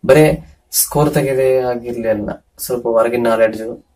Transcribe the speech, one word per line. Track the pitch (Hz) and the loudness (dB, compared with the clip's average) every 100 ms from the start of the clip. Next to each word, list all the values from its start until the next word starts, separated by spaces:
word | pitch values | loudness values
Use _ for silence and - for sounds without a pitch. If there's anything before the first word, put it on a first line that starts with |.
| - | 4
ಬರೇ | 143 156 151 - - _ | 4 4 2 -8 -20 _
score | - - 147 151 | -6 -2 0 0
ತೆಗೆದೇ | 151 135 131 131 131 | 0 0 0 2 2
ಆಗಿರ್ಲಿ | 123 120 120 117 113 | 0 -4 -6 -6 -2
ಅಲ್ಲ, | 107 101 - _ _ | -2 -4 -10 _ _
ಸ್ವಲ್ಪ | - 123 117 | -8 -4 0
ಹೊರಗಿನ | 113 113 120 117 | 2 2 0 0
ನಾಲೆಡ್ಜ್ | 113 110 107 113 120 _ | 2 2 0 -10 -12 _